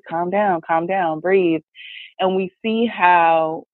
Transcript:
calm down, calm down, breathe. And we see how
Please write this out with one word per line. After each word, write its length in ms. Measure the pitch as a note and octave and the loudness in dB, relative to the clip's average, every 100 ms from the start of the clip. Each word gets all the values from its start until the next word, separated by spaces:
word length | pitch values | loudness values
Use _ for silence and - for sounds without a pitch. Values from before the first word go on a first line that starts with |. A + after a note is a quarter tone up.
| - | -4
calm 220 | E3 F3 | -6 -4
down, 300 | G3 G#3 E3+ E3 | -2 0 -2 -2
calm 200 | E3 F3 | -2 -2
down, 340 | F#3+ E3+ D#3 | -2 -2 -4
breathe. 400 | E3+ F#3+ F3 D#3+ - - - - - - | 0 2 2 -2 -6 -20 -20 -20 -16 -4
And 160 | F#3 F#3+ | -2 -2
we 140 | F#3 - | -4 -6
see 240 | A3+ A3+ A#3 | -4 -2 -2
how 760 | - F3+ F3 E3 E3 D#3+ E3 - | 2 4 6 4 4 0 -4 -12